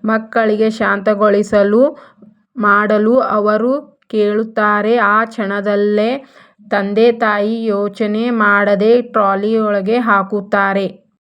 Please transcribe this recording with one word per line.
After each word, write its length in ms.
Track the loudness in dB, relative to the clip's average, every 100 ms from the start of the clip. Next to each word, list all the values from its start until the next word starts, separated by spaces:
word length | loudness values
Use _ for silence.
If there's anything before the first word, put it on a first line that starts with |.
| -2
ಮಕ್ಕಳಿಗೆ 640 | -4 -2 -2 0 0 -2
ಶಾಂತಗೊಳಿಸಲು 1300 | 0 -2 0 0 2 2 2 2 2 2 4 2 0 -20 _ -20 _ _ -4
ಮಾಡಲು 640 | 0 2 2 2 2 2
ಅವರು 800 | 0 -2 0 0 0 -2 -6 _ _
ಕೇಳುತ್ತಾರೆ. 840 | -2 0 0 -4 -2 0 0 0 2
ಆ 300 | 2 2 0
ಕ್ಷಣದಲ್ಲೇ 1000 | -4 -4 -4 -2 0 0 0 -2 -4 -10 -20 -20 _ -4
ತಂದೆ 400 | -4 -2 2 2
ತಾಯಿ 540 | 2 0 0 -2 -2 -2
ಯೋಚನೆ 640 | -2 -4 -4 -4 -2 -2
ಮಾಡದೆ 720 | 0 2 2 2 2 2 2
ಟ್ರಾಲಿಯೊಳಗೆ 960 | 0 0 0 0 -2 -2 0 -2 -2 -2
ಹಾಕುತ್ತಾರೆ. 1160 | 2 0 0 -6 -4 -2 0 -2 -4 -8 _ _